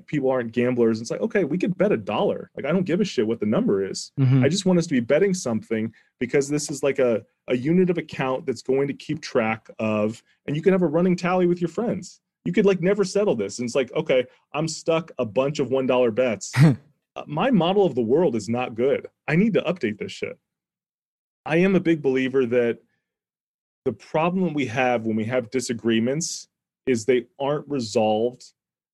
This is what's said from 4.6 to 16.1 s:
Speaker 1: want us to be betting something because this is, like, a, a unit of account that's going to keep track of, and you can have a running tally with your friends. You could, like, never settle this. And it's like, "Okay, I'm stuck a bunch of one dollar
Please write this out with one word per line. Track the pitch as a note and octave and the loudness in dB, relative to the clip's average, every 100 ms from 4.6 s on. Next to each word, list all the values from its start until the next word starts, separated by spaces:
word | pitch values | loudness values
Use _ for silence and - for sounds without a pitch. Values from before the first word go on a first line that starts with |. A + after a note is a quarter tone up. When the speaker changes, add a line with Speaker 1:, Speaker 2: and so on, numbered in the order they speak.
| F#3 | 2
Speaker 1:
want | F3 | 2
us | E3 | 2
to | |
be | C3 | -2
betting | A#2+ C#3+ G3+ | 2 2 2
something | F3+ B2+ A2 - A2 A2+ - _ _ | 0 -2 -4 -2 -4 -4 -8 _ _
because | A#2+ D3 C#3 | -2 0 0
this | D3 D3 | -4 -4
is, | C#3+ | -2
like, | C#3+ C#3 | -2 2
a, | B2 G#2+ - _ - | 2 0 -4 _ -4
a | B2+ | -2
unit | B2+ F3+ F3+ | 2 2 2
of | E3+ | 0
account | D#3 - C3+ C3 - | -6 -6 -4 -2 -4
that's | B2 | -6
going | - C3+ C#3+ | -2 -2 -2
to | |
keep | C3 - D3 | -4 -8 -8
track | - B2+ A2+ A2+ - - | -2 0 0 -2 -8 -6
of, | A2 G#2+ G#2+ A2 _ _ - | -2 0 -2 -4 _ _ -8
and | D3 | -2
you | |
can | E3 | 0
have | F#3+ | 2
a | E3+ | 2
running | D#3 F#3 F3 | 2 0 0
tally | F3+ F#3 F3+ | 0 0 0
with | F3 | 0
your | E3+ | -4
friends. | - A#3 G2 - - _ _ | -4 -4 -6 -10 -20 _ _
You | - | -2
could, | F3 G3 | 2 2
like, | F#3+ | 2
never | E3+ G#3 F#3 | 2 0 0
settle | G3 G#3 B2 | 0 0 0
this. | G2 - | -4 -6
And | A#2+ | -4
it's | C#3 | -2
like, | B2 | -2
"Okay, | D#3 D#3 C3 G2 _ _ | -4 0 0 0 _ _
I'm | C#3 D#3+ | -6 -6
stuck | D#3 - D#3+ E3 - | -4 -2 0 -2 -6
a | A#2+ | -2
bunch | G#2 C3+ D3+ | 0 0 -2
of | B2+ | -2
one | C3 C3 | 0 2
dollar | B2+ B2 | 2 2